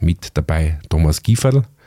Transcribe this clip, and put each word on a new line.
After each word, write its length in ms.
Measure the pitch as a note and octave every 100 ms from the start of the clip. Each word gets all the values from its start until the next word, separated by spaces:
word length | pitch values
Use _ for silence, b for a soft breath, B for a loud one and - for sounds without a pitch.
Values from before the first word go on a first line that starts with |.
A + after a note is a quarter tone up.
mit 300 | E2+ E2+ -
dabei 440 | - D2+ D#2+ D#2 D#2 -
Thomas 340 | D#2+ D#2 D#2
Gieferl, 420 | - A#2 C3+ C#3 A#2+ b